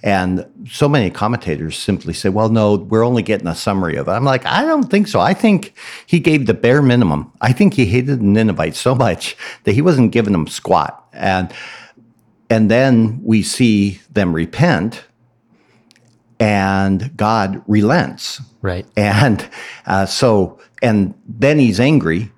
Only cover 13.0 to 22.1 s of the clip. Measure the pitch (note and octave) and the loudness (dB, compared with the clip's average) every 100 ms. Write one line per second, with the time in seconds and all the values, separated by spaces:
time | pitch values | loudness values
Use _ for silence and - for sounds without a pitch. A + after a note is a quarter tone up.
13 | A2 A#2+ A2+ A2 G2 - B2 G#2 G2+ F#2 | 2 -2 0 0 0 0 2 2 0 -4
14 | _ G#2+ F#2 E2 E2 - E3+ A2 E2 - | _ -2 0 -2 -4 0 0 0 -2 -8
15 | - _ _ _ _ _ _ _ _ _ | -20 _ _ _ _ _ _ _ _ _
16 | _ _ _ _ A2 G#2 G2 G2 G2 F#2+ | _ _ _ _ 0 2 0 0 0 -2
17 | A#2+ E3 G#2+ A2+ F#2+ G2 - G#2 G#2 E3 | -4 -2 0 0 -2 -6 0 2 2 2
18 | A#2 - - - - _ F#2+ F2+ - - | 0 -6 -14 -14 -18 _ -6 -6 -6 -2
19 | G#2 G2+ C#3 G#2 - - - - - F#2+ | 0 2 2 0 -6 -16 -20 -20 -4 -2
20 | F#2+ - B2+ G#2+ F#2 - - - B2 G#2+ | -2 0 2 2 0 -6 -20 -4 0 0
21 | F#2+ - - A2+ C3+ D3+ B2+ F#2 C3 D#3 | 0 -6 -18 -2 0 4 2 2 2 2
22 | E2 | 2